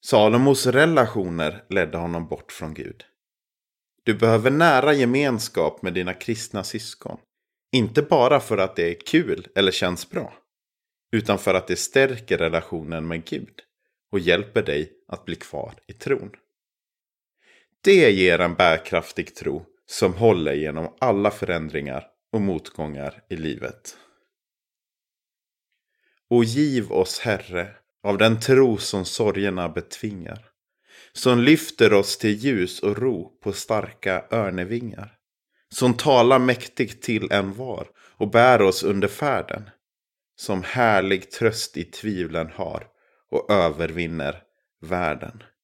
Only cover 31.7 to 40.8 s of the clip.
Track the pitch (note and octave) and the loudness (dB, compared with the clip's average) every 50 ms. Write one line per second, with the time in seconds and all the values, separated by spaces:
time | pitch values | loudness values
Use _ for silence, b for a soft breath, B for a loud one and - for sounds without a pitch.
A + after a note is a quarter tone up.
31.7 | - - A#2 G#2 G#2 G2+ G2 - - - - A2 G#2 G#2 A2+ C#3+ C3 G2+ F2+ F2+ | 0 4 4 6 6 4 4 2 -4 -2 0 -2 0 0 -2 -2 0 0 -2 -4
32.7 | - - - G2+ G#2 G2+ A#2+ C3 A#2 F2 - - _ _ _ G#2 G2 - - - | -4 -4 -4 -4 -2 -2 -2 -4 -4 -4 -8 -14 _ _ _ -8 -8 -8 -6 -4
33.7 | A2 G#2+ F#2+ F#2 - _ - G2+ F#2 F2+ - - - A#2 G#2+ G2 F2+ F2+ F2+ F#2 | -4 -4 -4 -6 -12 _ -4 -4 -4 -4 -4 -4 -4 -4 -2 -4 -4 -6 -6 -6
34.7 | A2+ A#2+ B2 A2+ G2 - F#2+ A2 _ _ _ _ _ _ _ _ _ _ _ _ | -8 -8 -8 -10 -14 -16 -18 -20 _ _ _ _ _ _ _ _ _ _ _ _
35.7 | - - C3 B2 A#2 A#2+ - D#3+ C3+ B2 A#2 A#2+ C3 B2+ B2 B2+ B2 - - - | -6 0 2 2 2 2 4 4 6 6 8 6 6 6 4 2 0 -2 -4 -16
36.7 | _ - B2+ G#2+ - _ - - A#2 G#2+ G#2+ - - G2+ G2 G2 G2 G#2+ C3 C3 | _ -4 -4 -4 -4 _ -6 -4 -4 -4 -2 0 0 0 0 -2 -8 -10 -12 -10
37.7 | G#2+ F2 - - _ _ _ _ _ _ A2 G2+ G2+ A2+ A#2+ B2+ B2+ A2+ G2+ F#2+ | -10 -10 -12 -14 _ _ _ _ _ _ -6 2 4 6 6 8 6 6 6 4
38.7 | F#2 - - F#2 G2+ G2 F#2+ G2 - - D3+ D3 C3 G#2 - - - - G#2+ G2+ | 4 2 -2 -2 0 0 -2 -2 -4 -4 -4 -2 -2 -4 -6 -8 -12 -12 -12 -18
39.7 | _ _ _ _ _ _ _ _ _ _ _ _ _ _ - - G2+ F#2+ F2+ - | _ _ _ _ _ _ _ _ _ _ _ _ _ _ -8 -6 -6 -6 -6 -6
40.7 | - B2+ | -2 0